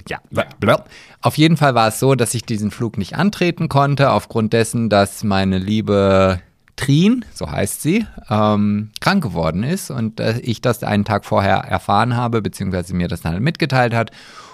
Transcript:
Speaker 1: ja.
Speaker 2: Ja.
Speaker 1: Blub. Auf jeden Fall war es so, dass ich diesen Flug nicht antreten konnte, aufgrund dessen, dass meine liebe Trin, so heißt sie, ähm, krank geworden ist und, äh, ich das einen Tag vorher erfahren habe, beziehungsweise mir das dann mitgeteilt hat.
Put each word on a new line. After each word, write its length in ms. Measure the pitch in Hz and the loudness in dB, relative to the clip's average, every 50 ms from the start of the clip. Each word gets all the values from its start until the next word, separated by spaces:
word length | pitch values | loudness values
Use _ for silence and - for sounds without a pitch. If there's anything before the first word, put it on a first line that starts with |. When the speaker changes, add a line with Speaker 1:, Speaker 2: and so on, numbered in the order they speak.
| - - | -10 -10
Speaker 1:
ja. 100 | 76 - _ - - | -12 -12 _ -10 -6
Speaker 2:
Ja. 120 | - - - - - | -6 -6 -6 -6 -4
Speaker 1:
Blub. 280 | - 101 135 - - - - - - - - _ - | 0 0 0 0 0 -6 -20 -20 -20 -20 -10 _ -2
Auf 160 | 120 - - | -2 2 4
jeden 180 | 151 160 170 | 4 4 4
Fall 200 | - 147 143 123 | 4 4 4 4
war 100 | 117 113 110 | 4 4 4
es 120 | 110 - | 2 2
so, 160 | 127 135 135 | 2 2 4
dass 180 | 123 120 - - | 4 2 0 -2
ich 100 | 117 - | -4 -4
diesen 280 | - 117 104 107 104 - | -4 -4 -4 -4 -4 -4
Flug 260 | - 123 110 - - | -4 -6 -6 -4 -6
nicht 160 | 95 - - | -6 -6 -2
antreten 540 | - - 208 - - 175 175 170 - 160 151 | 0 0 0 0 0 0 -2 0 -2 -2 0
konnte, 420 | - 139 143 143 143 131 139 131 | 2 2 2 2 2 2 2 4
aufgrund 420 | 107 104 - - - 113 110 107 - | 2 2 0 -2 -2 -2 0 2 2
dessen, 380 | 117 113 - - 120 113 107 | 2 0 0 0 -2 0 2
dass 320 | 104 101 101 101 - - - | 4 4 2 2 0 -4 -2
meine 340 | 104 98 95 95 95 95 92 | 0 0 2 2 2 0 0
liebe 840 | 92 101 107 110 104 101 104 101 98 98 98 95 95 95 92 87 - _ _ _ _ _ _ | 0 -2 -2 -2 0 2 2 4 4 4 4 4 4 4 2 0 -6 _ _ _ _ _ _
Trin, 480 | - - 135 139 151 180 208 247 254 - - - | -6 0 2 4 4 4 4 2 2 -2 -8 -12
so 160 | - 87 82 | -12 -10 -8
heißt 320 | - 95 95 101 - - - | -4 -4 -4 -4 -4 -4 -2
sie, 220 | 143 185 233 214 - - - - - | 0 0 0 -2 -4 -10 -14 -8 -2
ähm, 640 | 110 107 107 107 107 104 104 104 104 104 107 107 - - | 0 2 2 2 2 2 2 0 0 -2 -4 -6 -8 -4
krank 220 | - - 190 202 160 | -2 0 0 0 0
geworden 400 | 104 85 85 82 80 80 90 113 | -2 -2 -2 -2 -2 0 -2 -2
ist 280 | 135 175 190 - - 123 | -2 -4 -6 -6 -8 -6
und, 260 | 117 113 110 110 - | -4 -4 -6 -4 -4
äh, 220 | 113 113 113 120 | -4 -2 -2 -2
ich 200 | - 120 110 - | -4 -6 -6 -2
das 220 | - 127 117 - - | -2 -2 -2 -2 -2
einen 220 | 110 104 104 101 | -2 0 0 0
Tag 200 | 117 107 101 - | 0 -2 -4 -2
vorher 340 | - 110 104 98 98 98 95 | -2 -2 0 2 2 2 0
erfahren 580 | - - - 90 - - 101 101 113 127 123 | 0 -2 -4 -4 -2 0 0 2 2 0 0
habe, 260 | 120 123 120 117 113 101 | -2 -2 -2 -2 -2 -4
beziehungsweise 520 | 95 - - 98 92 92 92 85 90 92 | -4 -6 -8 -6 -4 -4 -4 -6 -4 -4
mir 100 | 90 87 - | -4 -4 -4
das 120 | 90 85 | -4 -6
dann 200 | - 85 82 92 113 | -6 -4 -4 -2 -2
mitgeteilt 520 | 147 - - 165 139 135 131 123 120 117 | -4 -2 -2 -4 -2 0 2 0 2 0
hat. 160 | 113 113 - - - - - - - - - | -2 -2 -4 -6 -18 -20 -20 -20 -20 -20 -20